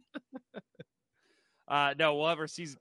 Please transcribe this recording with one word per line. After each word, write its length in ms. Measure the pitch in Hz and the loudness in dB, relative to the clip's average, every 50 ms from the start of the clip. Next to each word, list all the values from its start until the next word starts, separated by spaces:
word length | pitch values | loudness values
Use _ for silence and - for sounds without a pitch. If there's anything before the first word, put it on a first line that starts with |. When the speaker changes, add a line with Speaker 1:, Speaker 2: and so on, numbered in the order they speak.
| - _ _ 277 - _ - 262 - _ _ | -8 _ _ -20 -20 _ -18 -18 -18 _ _
Speaker 1:
<laughs> 60 | 214 - _ _ _ 160 - _ _ _ _ _ _ _ _ _ _ _ _ _ _ _ | -20 -20 _ _ _ -20 -20 _ _ _ _ _ _ _ _ _ _ _ _ _ _ _
Speaker 2:
Uh, 260 | - 135 143 143 143 139 143 | -2 0 2 2 2 2 4
no, 160 | 160 156 147 | 2 4 4
we'll 140 | 147 151 160 | 4 2 2
have 100 | 170 151 | 0 0
our 80 | 156 | -2
season 320 | 151 - - 175 156 139 - | -8 -8 -10 -10 -10 -12 -14